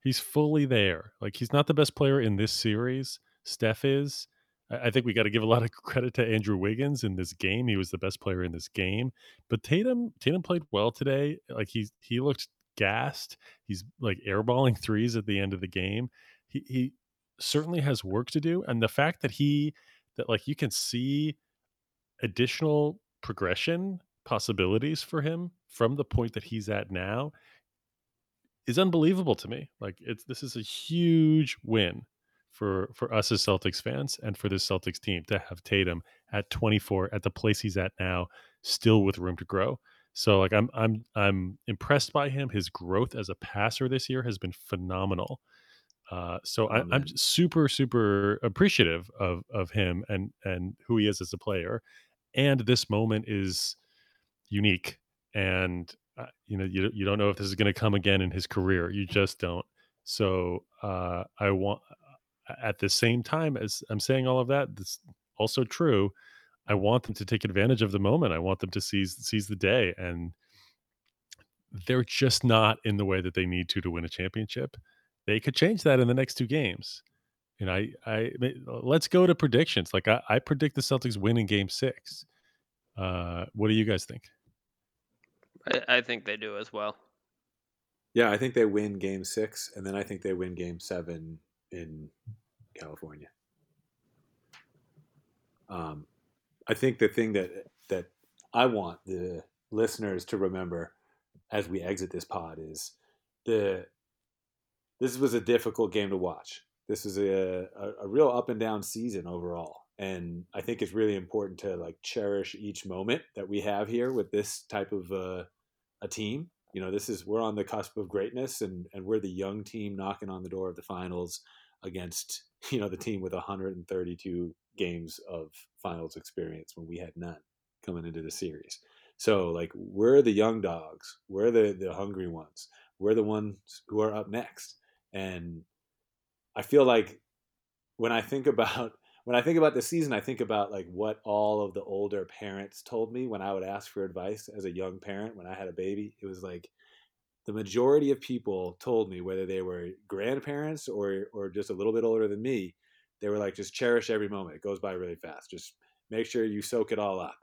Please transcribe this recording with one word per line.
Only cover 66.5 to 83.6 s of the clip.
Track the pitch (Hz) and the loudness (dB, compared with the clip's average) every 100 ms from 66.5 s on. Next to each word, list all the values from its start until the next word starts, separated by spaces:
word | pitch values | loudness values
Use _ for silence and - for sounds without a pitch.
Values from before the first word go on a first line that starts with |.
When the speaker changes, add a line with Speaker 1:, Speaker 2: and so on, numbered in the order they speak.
| _ - | _ 0
Speaker 1:
I | 104 | 2
want | 101 123 | 6 4
them | - 107 | 2 -8
to | 98 | 0
take | 113 104 | 0 2
advantage | 95 110 123 | 4 6 6
of | 107 | 4
the | 98 | 4
moment. | 98 147 131 | 4 4 4
I | 82 | 2
want | 90 95 | 0 0
them | 92 | -2
to | 101 | -4
seize, | - 101 95 - | 0 0 0 -2
seize | - 110 98 | -2 -2 -2
the | 101 | 0
day. | 95 123 98 85 | 4 4 2 0
And | 90 87 85 - _ _ _ _ _ _ _ _ _ - _ _ _ 98 - | -6 -6 -8 -12 _ _ _ _ _ _ _ _ _ -20 _ _ _ -14 0
they're | 127 | 2
just | 120 - 131 - | 2 2 4 4
not | 127 113 107 113 | 6 8 8 4
in | 110 101 | 0 2
the | 98 | 2
way | 92 | 2
that | 90 | 0
they | 90 90 | 0 0
need | 90 90 | 0 0
to, | 101 | -2
to | 90 | -2
win | 85 82 | -4 -6
a | |
championship. | - 92 110 107 - 135 - - _ _ _ - | -4 -4 -4 -6 -6 -6 -8 -20 _ _ _ 0
They | 107 | 0
could | - 123 | 2 4
change | 170 214 | 4 6
that | 156 131 | 6 6
in | 120 | 6
the | |
next | 123 131 - | 4 0 -2
two | 120 | 0
games. | 147 120 87 - - _ _ _ _ _ _ | 2 0 -2 -10 -16 _ _ _ _ _ _
And | 95 | -2
I, | 92 113 - - | 0 -2 -6 -4
I, | 110 117 - 127 131 131 | -2 -2 -2 -2 -4 -10
let's | 120 123 156 - | -6 2 2 6
go | 180 185 | 6 6
to | |
predictions. | 170 147 117 160 - 87 | 6 6 6 4 2 2
Like, | 95 107 | 0 4
I, | 113 - | 4 4
I | 110 | 2
predict | - 143 151 - | 4 2 2 0
the | |
Celtics | - 135 123 101 | 0 0 0 2
win | 101 117 | 4 4
in | 101 | 4
game | 104 95 | 2 2
six. | - 135 - - - - _ _ _ _ _ _ - | 0 -2 -2 -14 -20 -20 _ _ _ _ _ _ -6
Uh, | 92 90 87 87 90 | -4 -2 -4 -6 -8
what | 107 | 0